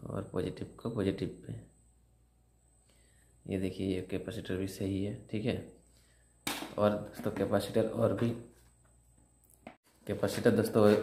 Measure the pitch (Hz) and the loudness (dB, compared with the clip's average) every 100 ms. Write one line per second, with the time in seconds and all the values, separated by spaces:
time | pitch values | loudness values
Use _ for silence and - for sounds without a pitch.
0 | - 104 - 98 90 - 101 - 120 117 | -8 -6 -4 -4 -4 -6 -12 -10 -6 -2
1 | 98 95 87 - - 113 - - _ _ | 0 0 -4 -8 -12 -12 -14 -20 _ _
2 | _ _ _ _ _ _ _ _ _ _ | _ _ _ _ _ _ _ _ _ _
3 | _ _ _ _ - 98 92 101 95 92 | _ _ _ _ -6 -2 -2 -2 -2 -2
4 | - 95 - - - 92 95 - 98 95 | -4 -6 -6 -8 -6 -4 -4 -4 -2 -2
5 | 101 - - 110 117 85 - - _ _ | -4 -6 -8 -4 -2 -4 -6 -18 _ _
6 | _ _ _ _ - - - - 104 104 | _ _ _ _ -8 -6 -6 2 2 2
7 | - - 107 - - 101 - 117 - - | -4 -6 -4 -2 0 0 2 0 0 2
8 | 110 104 117 117 - - - _ _ _ | 0 2 -2 -2 -10 -20 -20 _ _ _
9 | _ _ _ _ _ - - - _ _ | _ _ _ _ _ -20 -20 -20 _ _
10 | - 101 101 101 113 104 - 117 104 107 | -6 -2 -2 4 6 6 4 8 8 8